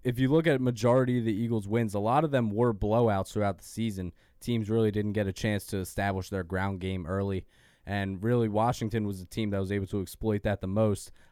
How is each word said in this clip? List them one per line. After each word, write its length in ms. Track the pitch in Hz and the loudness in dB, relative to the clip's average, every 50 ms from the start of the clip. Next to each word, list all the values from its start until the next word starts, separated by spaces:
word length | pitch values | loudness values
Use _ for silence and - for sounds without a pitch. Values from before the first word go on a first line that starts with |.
| - | -4
if 160 | 127 117 117 | -2 0 2
you 100 | 131 131 | 2 4
look 180 | 151 165 160 | 4 4 4
at 140 | 170 139 131 | 4 2 2
majority 580 | 127 127 120 104 120 120 123 131 127 127 123 123 | 2 0 0 2 4 4 4 4 4 4 2 0
of 40 | 113 | 0
the 80 | 113 104 | 0 0
Eagles' 360 | 101 117 117 117 110 98 98 | 0 0 0 -2 -2 -2 0
wins, 260 | 107 117 117 107 101 | 0 0 0 0 -2
a 60 | 101 | -2
lot 240 | 101 113 127 147 160 | 0 0 2 2 2
of 60 | 151 139 | 2 2
them 180 | 127 117 107 | 2 0 0
were 240 | 98 110 123 120 110 | 2 2 2 2 2
blowouts 580 | 98 107 104 110 120 120 110 101 95 95 - - | 0 0 0 2 4 4 4 2 0 -2 -2 -2
throughout 260 | 107 104 101 92 - | 0 0 0 -2 -4
the 60 | - | -8
season. 480 | - - 110 113 113 98 95 92 85 - _ _ _ _ _ | -12 -6 -4 -4 -4 -4 -4 -6 -8 -10 _ _ _ _ _
Teams 280 | - 120 120 113 107 98 | -4 -2 -2 0 0 2
really 200 | 110 113 110 107 | 2 4 4 4
didn't 220 | 101 107 104 104 98 | 2 0 0 0 0
get 140 | 107 101 | 0 0
a 60 | 95 92 | -2 -2
chance 320 | - - 110 104 98 - | -2 -2 0 0 -2 -2
to 100 | - - 98 | -4 -6 -6
establish 500 | 90 - - 107 98 101 98 95 90 - | -6 -4 -4 -2 -2 0 0 -2 -4 -4
their 120 | 101 95 90 | -4 -6 -4
ground 380 | 85 92 92 98 98 98 87 | -4 -2 -2 -2 -2 -4 -4
game 260 | 92 95 95 92 85 | -4 -4 -4 -4 -4
early. 380 | 78 95 98 101 98 95 92 - - _ _ _ _ _ _ - | -2 -2 -2 0 -2 -2 -4 -6 -8 _ _ _ _ _ _ -8
And 360 | - 101 101 98 98 95 90 101 | -4 -2 -2 -2 -2 -4 -2 0
really, 260 | 117 123 120 113 110 | 2 2 4 2 2
Washington 580 | 104 104 113 120 123 - 117 107 113 113 104 | 2 2 2 2 0 -2 -2 -2 -2 -2 -2
was 140 | 101 98 92 | -2 -4 -6
the 60 | 92 | -10
team 240 | - - 117 110 104 | -10 -6 -4 -2 -2
that 100 | 98 98 | 0 -2
was 100 | 95 92 101 | -2 0 -2
able 140 | 101 98 - | -2 -2 -2
to 120 | - 101 92 | -4 -4 -4
exploit 400 | - - - - 110 104 104 - | -6 -8 -4 -2 -2 0 0 0
that 180 | 107 101 - | 0 -2 -2
the 60 | - | -2
most. 460 | 95 95 107 110 107 101 - - - - - - - | -2 0 2 2 2 2 0 -4 -10 -18 -20 -20 -6